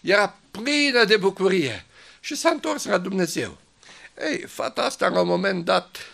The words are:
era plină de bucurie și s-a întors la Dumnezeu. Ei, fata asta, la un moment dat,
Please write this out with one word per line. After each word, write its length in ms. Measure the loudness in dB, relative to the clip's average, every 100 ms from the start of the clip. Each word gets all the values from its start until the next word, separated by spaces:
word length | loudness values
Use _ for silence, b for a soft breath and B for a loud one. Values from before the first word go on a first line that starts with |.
era 360 | 0 2 2 -4 _
plină 540 | -8 -2 2 2 4
de 120 | 4 4
bucurie 680 | 2 2 2 2 0 -4 -12 B B B
și 160 | -12 -2
s-a 140 | 0
întors 340 | 0 -2 -6
la 140 | -2 -2
Dumnezeu. 600 | 0 -2 -2 -2 -6 -8 _ _ B B B -8 -6
Ei, 160 | -6 -8
fata 360 | -8 -6 -4
asta, 260 | -4 -2 0
la 120 | 2
un 80 | 0
moment 360 | 0 -2 -2
dat, 320 | 0 0 -2 -12 -18